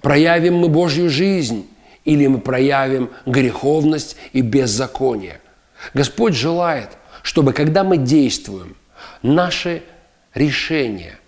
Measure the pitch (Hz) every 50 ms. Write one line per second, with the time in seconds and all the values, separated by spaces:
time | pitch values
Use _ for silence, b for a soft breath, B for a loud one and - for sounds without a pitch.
0 | _ 143 139 143 156 165 170 170 165 175 175 175 175 170 151 156 175 175 139 156
1 | 175 170 143 135 180 196 196 185 151 113 117 107 95 - - b b b b b
2 | b - 151 147 143 135 135 123 - 127 127 127 131 139 143 139 135 135 135 131
3 | 127 117 B B B - 123 135 131 123 110 - - 139 147 160 147 151 156 151
4 | - - - B B B B 131 127 113 110 139 131 120 101 110 131 123 - -
5 | 131 131 120 107 95 90 82 - _ _ _ _ _ _ B B B B B 131
6 | 143 120 - - 226 226 170 120 113 160 170 175 175 170 160 135 113 - - -
7 | B B B B B - - - 151 135 123 - 151 156 156 196 196 190 185 165
8 | 135 123 139 160 143 123 - - - - 98 95 90 85 - _ _ _ B B
9 | B B B B B 117 143 170 180 180 - - - 175 170 165 - - - -
10 | _ _ _ _ _ _ _ - 143 151 135 - - - 160 156 135 117 107 95
11 | 87 85 - - _